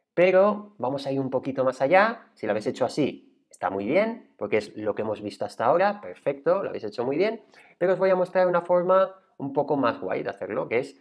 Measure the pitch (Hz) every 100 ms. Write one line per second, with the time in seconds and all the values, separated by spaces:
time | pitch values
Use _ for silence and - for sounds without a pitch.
0 | _ - 180 185 202 208 - - 117 139
1 | 139 135 135 131 131 135 131 131 139 185
2 | 214 233 - - 107 107 107 127 117 -
3 | 127 - _ _ _ - 90 98 101 165
4 | 220 233 - - 104 110 101 - 104 101
5 | 107 101 104 - 101 - 117 170 196 202
6 | 180 - - 143 160 185 147 98 104 104
7 | 123 147 208 226 _ - - - 180 180
8 | 190 180 180 185 185 175 170 180 175 185
9 | 190 - _ - 139 139 139 147 120 -
10 | 92 120 120 - 95 107 160 113 139 -